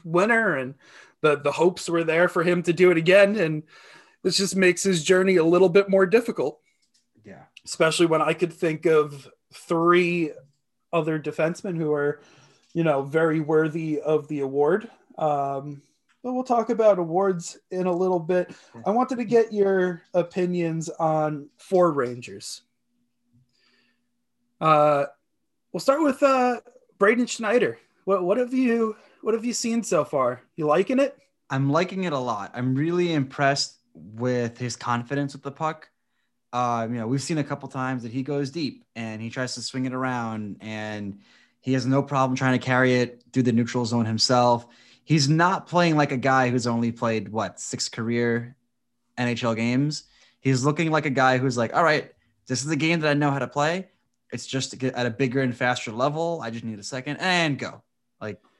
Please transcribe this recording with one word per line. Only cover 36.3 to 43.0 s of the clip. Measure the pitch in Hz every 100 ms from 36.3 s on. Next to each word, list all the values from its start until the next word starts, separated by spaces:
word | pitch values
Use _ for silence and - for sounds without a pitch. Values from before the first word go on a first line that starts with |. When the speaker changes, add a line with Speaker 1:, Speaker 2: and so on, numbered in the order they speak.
| _ _
Speaker 2:
Uh, | 123 123 120 113
you | 120
know, | 113
we've | 135
seen | - 160
a |
couple | 143 143 131
times | 135 127 127
that | 117
he | 127
goes | 131 143 139
deep | 160 131 - _ -
and | 113 107
he | 113
tries | 131 127 -
to |
swing | 117 135 131
it |
around, | 127 131 123 113 110 104 -
and | 110 110 107 104 101 98 _ _ _ _
he | -
has | 131 123
no | 135
problem | 139 135 135 127
trying | 131 127
to |
carry | 131 127 127
it | 123